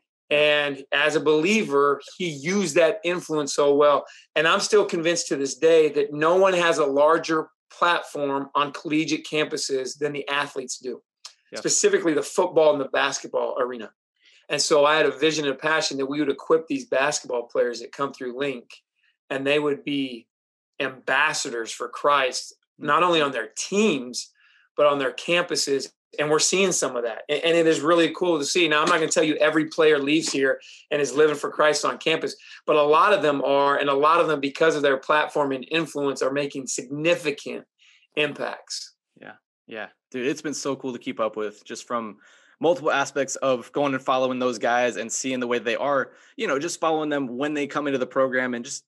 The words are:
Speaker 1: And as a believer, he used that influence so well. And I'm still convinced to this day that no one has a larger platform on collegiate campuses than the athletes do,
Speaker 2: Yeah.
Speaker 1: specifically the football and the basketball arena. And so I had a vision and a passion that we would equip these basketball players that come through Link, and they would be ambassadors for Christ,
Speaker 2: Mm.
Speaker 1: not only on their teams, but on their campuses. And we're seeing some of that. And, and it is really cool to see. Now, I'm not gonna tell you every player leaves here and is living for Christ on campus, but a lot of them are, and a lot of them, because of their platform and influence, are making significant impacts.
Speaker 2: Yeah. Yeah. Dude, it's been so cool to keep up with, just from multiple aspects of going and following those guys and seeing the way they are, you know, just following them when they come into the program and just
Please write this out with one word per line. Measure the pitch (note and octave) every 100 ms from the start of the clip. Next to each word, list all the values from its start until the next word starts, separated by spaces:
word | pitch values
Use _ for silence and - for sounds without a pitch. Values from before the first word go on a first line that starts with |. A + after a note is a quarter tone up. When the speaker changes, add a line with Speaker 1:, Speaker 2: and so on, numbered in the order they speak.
| _ _ -
Speaker 1:
And | D3 D3+ D3 D3 C#3 -
as | C#3+ D3 D#3
a |
believer, | D3+ D#3 E3+ G#3+ D#3+ C#3 C#3+ C#3 - -
he | F3+
used | C#3+ D3 G3+ F3+ D3+
that | D#3+ D3+
influence | E3+ F3 D3 D#3 C#3
so | - C#3+
well. | C#3+ D3 C3+ - - _ D#3
And | D#3+
I'm | G3
still | G3+ G#3+ G3
convinced | F3 E3 E3+ -
to | C#3+
this | C#3 -
day | E3 E3 D#3
that | C#3+ C#3+
no | D3 D#3 F#3
one | F#3+
has | F3+ E3+ D3+
a | C#3+
larger | C#3 D3 E3 D#3 D#3+ D#3 _ _
platform | - F3 E3 - D3+ C#3+ C#3 C3+
on | C#3+ C#3+
collegiate | - E3 D3+ D3+ D3+ -
campuses | D3+ D3+ D3+ - C3+ B2+ D3
than | D3
the | C#3 C#3+
athletes | C#3+ C#3 C#3+ B2+ -
do, | B2 A#2 _ _ - _ _
Speaker 2:
Yeah. | A2
Speaker 1:
specifically | D3+ - G3+ F#3+ E3
the | C#3+
football | - - - D#3 D#3
and | D3
the | C3
basketball | C3+ C3+ - A#2 B2+ A#2+ C#3
arena. | B2 B2 - _ _ _ _ _ -
And | D3
so | - D#3
I | C#3+ D#3
had | D3
a |
vision | C3 D#3 D#3
and | C#3+
a | C3+
passion | D#3 D#3 D3+ C3+
that | C3+
we | D3
would | C#3+
equip | - - D#3+ -
these | C#3 A#2+
basketball | C3 C#3 D3 - A#2+
players | A#2 C3 B2 A#2
that | A#2+
come | - C#3
through | B2+ B2+ A#2+
Link, | C#3+ B2 - - _ _ _ _ -
and | C3+ C#3
they | D3
would | D3 C#3+
be | D3 C#3+ C3 A#2 - _ _ _ _ -
ambassadors | C3+ B2 - C3+ D3+ D3+ C#3+ A#2+ A2
for | - B2
Christ, | - D3 C#3+ C3 B2+ - - _ _
Speaker 2:
Mm. | D3
Speaker 1:
not | D3+
only | F3+ E3
on | C#3+
their | B2+ A2 -
teams, | - G3 A3 C#3+ B2 A#2+ - _ _ _ _ -
but | D3
on | C#3+
their | C3
campuses. | - - F3 F3 D3+ - C#3 B2 _ _ -
And | D3+
we're | D#3
seeing | - F#3 F#3+
some | - C#3 B2
of |
that. | A#2 G#2+ -
And, | D3
and | E3 E3+
it | D#3+
is | D3
really | D3 E3+ D#3+
cool | - F3+ D#3
to |
see. | C#3 F#3 D#3+
Now, | D3+
I'm | D#3+
not |
gonna | E3+ D3+
tell | F3+
you | D#3 C#3+
every | D3+ D#3 D3+
player | - D#3 D3
leaves | C#3 D#3 -
here | C#3 C3+ B2+ - - _
and | D3
is | C#3
living | C3+ D#3 D3
for | C#3+
Christ | - D3+ D3
on | C#3 B2
campus, | D#3+ D#3+ - - - -
but | - D3+
a |
lot | D3 D#3 G3
of | G3
them | D3 C#3+
are, | C3 C#3 C#3 C#3
and | C#3+
a |
lot | C#3 D3+ E3
of | D#3
them, | D3+
because | C#3 - E3 D3+
of |
their | C#3+ C3+
platform | - D3+ D3 D3+ C#3
and | C3 B2+
influence, | D#3+ D#3 D3 C#3+ B2+
are | C3
making | C#3+ C#3+ C#3 B2
significant | - B2+ D3 D#3+ E3+ D#3 C#3 B2+ A#2+ - _ _ _ _ -
impacts. | D3 C#3 A#2 G#2 - - - _ _ _
Speaker 2:
Yeah. | G#2 - _ _ -
Yeah. | A2 G2 _ _
Dude, | B2+ B2+
it's | D3+
been | D#3
so | C3 C#3+ C3+
cool | C3
to | A#2+
keep | - -
up | A2 G#2+
with, | G#2+ G#2
just | - A#2+ -
from | B2 A2 G2+ _ _ _ _
multiple | D#3 F3 D3+
aspects | C#3 C3+ C#3+ B2+ -
of | C3+ B2 A2+
going | - C#3+
and | C3
following | C#3 C3 C3 B2+
those | B2+ A2+
guys | A#2+ A#2+ B2 G2+
and | A2+
seeing | - C3+ B2+
the | A#2+
way | A#2+
they | A2+ A2+
are, | C3+ C#3 A#2+ - _ -
you | A3
know, | C#3
just | E3+ -
following | E3 D#3 D3+
them | C#3+ C3 A#2+
when | D3
they | D3 C#3+
come | D3 C#3+
into | C3+
the | B2
program | C#3 C3 B2+ B2+
and | A#2+
just | B2+ -